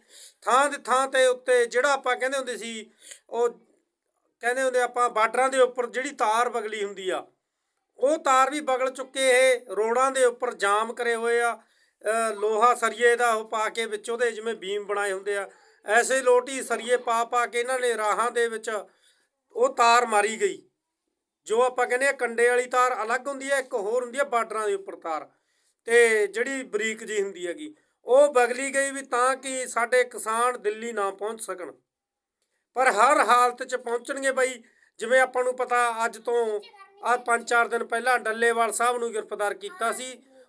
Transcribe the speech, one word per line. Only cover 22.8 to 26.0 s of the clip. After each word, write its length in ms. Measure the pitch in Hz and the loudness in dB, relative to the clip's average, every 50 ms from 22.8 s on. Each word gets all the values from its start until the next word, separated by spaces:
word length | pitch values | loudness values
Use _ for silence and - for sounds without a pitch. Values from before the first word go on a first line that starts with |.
| 247 262 254 202 | 2 2 0 -2
ਅਲੱਗ 260 | 220 220 240 262 247 285 | -2 -2 -2 -4 -4 -6
ਹੁੰਦੀ 220 | 277 262 269 277 | -10 -8 -4 -2
ਆ, 80 | 277 269 | -2 -2
ਇੱਕ 160 | 262 262 254 | -2 -4 -6
ਹੋਰ 300 | 233 190 208 226 247 247 | -4 -4 -2 -2 -4 -4
ਹੁੰਦੀ 140 | 240 233 269 | -4 -4 -4
ਆ 60 | 285 | -4
ਬਾਰਡਰਾਂ 440 | 277 240 233 226 226 214 220 214 208 | 0 0 -2 -2 -2 -4 -4 -2 -2
ਦੇ 60 | 196 | -4
ਉੱਪਰ 220 | 190 196 - 165 | -4 -6 -10 -14
ਤਾਰ, 340 | 160 - 165 160 151 139 - _ _ _ _ _ _ _ _ _ _ - | -10 -8 -6 -6 -6 -8 -12 _ _ _ _ _ _ _ _ _ _ -4
ਤੇ 420 | 233 233 240 | 2 4 6